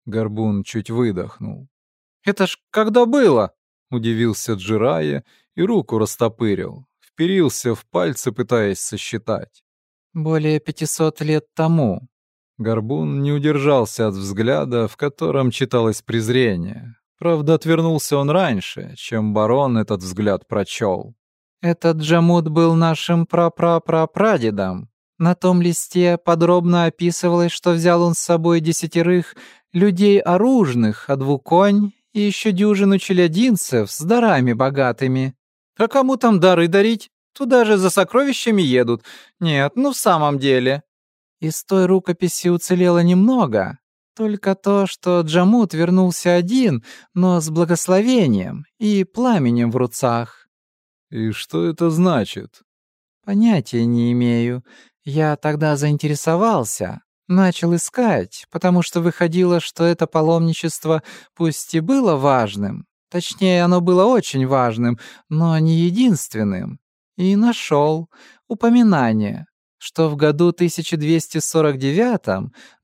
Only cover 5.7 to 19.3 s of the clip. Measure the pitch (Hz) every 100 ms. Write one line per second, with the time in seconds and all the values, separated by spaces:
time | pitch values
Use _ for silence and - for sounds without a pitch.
5.7 | 220 123 113 107 - 117 113 110 92 92
6.7 | - - _ _ - 165 190 147 - 123
7.7 | 107 - 180 175 131 - 107 113 120 104
8.7 | 95 - 107 - 113 113 104 - _ _
9.7 | _ _ _ _ 165 156 160 151 151 -
10.7 | - 156 - 156 - 151 156 - - 160
11.7 | 165 120 90 - _ _ _ _ - 110
12.7 | 113 107 147 156 139 143 147 147 147 143
13.7 | 139 107 - 110 95 98 98 113 147 135
14.7 | 120 110 - 147 - 165 139 131 - 135
15.7 | 123 113 104 - 117 110 127 120 90 87
16.7 | - 120 113 _ - 170 160 147 160 160
17.7 | 165 165 156 - 143 139 170 175 104 -
18.7 | - 87 - - 113 107